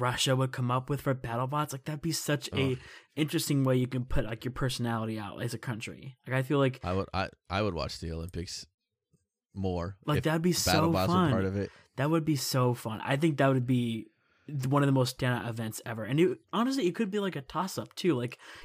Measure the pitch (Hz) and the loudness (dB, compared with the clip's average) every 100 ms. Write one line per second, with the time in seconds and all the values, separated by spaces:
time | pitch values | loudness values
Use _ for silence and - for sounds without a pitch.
0 | 123 117 143 131 131 131 123 127 131 139 | -2 0 2 2 0 -2 -2 0 -2 -4
1 | - 131 127 117 131 147 151 135 - 151 | -2 -2 -2 -4 -2 -2 -4 -6 -6 -6
2 | 165 156 - 147 - - 135 127 - - | -2 -2 0 -2 0 -2 0 -2 -8 -20
3 | _ - 151 165 - 143 131 127 127 127 | _ -4 0 0 0 2 4 4 2 -2
4 | 123 - 107 107 127 120 135 127 120 117 | 0 0 0 -4 -6 -2 -2 -2 -2 -2
5 | 110 107 101 - 120 113 - 110 - 87 | -4 -6 -8 -6 -6 -6 -6 -6 -8 -12
6 | 135 - - 131 135 143 135 127 87 92 | -16 -16 -4 -2 2 4 4 2 -2 -2
7 | 95 92 90 - - 95 107 82 71 - | 0 -2 -2 -6 -4 0 0 0 -4 -6
8 | 82 82 82 87 85 - - _ _ _ | -8 -8 -8 -8 -8 -10 -14 _ _ _
9 | _ _ _ _ _ 98 95 87 85 98 | _ _ _ _ _ -4 -2 -2 -4 -6
10 | - 151 156 165 175 170 - - 165 165 | -2 0 2 2 2 2 4 4 4 4
11 | - 180 170 117 95 98 98 - _ - | 4 4 4 2 0 -2 -4 -8 _ -4
12 | 139 165 156 143 - 135 127 123 113 107 | 0 2 2 0 0 2 2 2 -4 -6
13 | - 139 165 139 135 131 123 127 120 113 | -2 2 2 4 4 4 4 2 2 -2
14 | - _ _ _ - 147 131 143 139 131 | -8 _ _ _ -10 -4 2 4 6 4
15 | 127 - 127 123 117 113 110 - - 110 | 2 0 -2 0 -4 -6 -6 -8 -8 -8
16 | 104 143 185 127 _ 190 247 269 180 175 | -2 2 2 2 _ -2 0 0 0 0
17 | 220 208 190 151 131 156 185 - 110 - | -2 -2 -4 -4 -6 -4 -4 -6 -8 -2
18 | 185 131 123 - - - | 0 2 0 -6 -18 -16